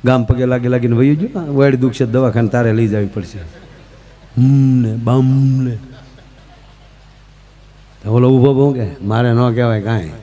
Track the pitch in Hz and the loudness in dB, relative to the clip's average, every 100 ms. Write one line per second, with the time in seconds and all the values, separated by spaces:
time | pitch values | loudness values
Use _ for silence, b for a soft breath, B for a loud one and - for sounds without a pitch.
0 | 120 127 117 120 127 127 123 123 120 117 | 2 0 0 0 0 -2 -2 -2 0 2
1 | 135 151 214 214 160 139 139 131 127 113 | 2 0 -4 -6 -4 0 2 2 -2 -2
2 | 123 123 127 117 110 120 117 110 113 104 | -2 0 0 0 0 0 0 0 0 -2
3 | 101 104 90 101 82 - - - - - | -4 -6 -12 -14 -16 -18 -20 -20 -20 -20
4 | - - - 117 127 139 135 127 117 110 | -20 -20 -10 0 2 4 2 2 0 -4
5 | 117 127 131 135 135 131 127 113 - - | 0 0 2 2 0 0 -4 -8 -14 -20
6 | - - - - - - - - - - | -20 -20 -20 -20 -20 -20 -20 -20 -20 -20
7 | - - - - - - - - - - | -20 -20 -20 -20 -20 -20 -20 -20 -20 -14
8 | 104 113 127 131 131 131 143 131 101 - | -2 2 4 4 4 4 0 0 -6 -8
9 | 101 110 123 117 123 117 120 110 101 113 | -4 -2 0 2 0 0 -2 -2 -2 -4
10 | 80 - | -6 -14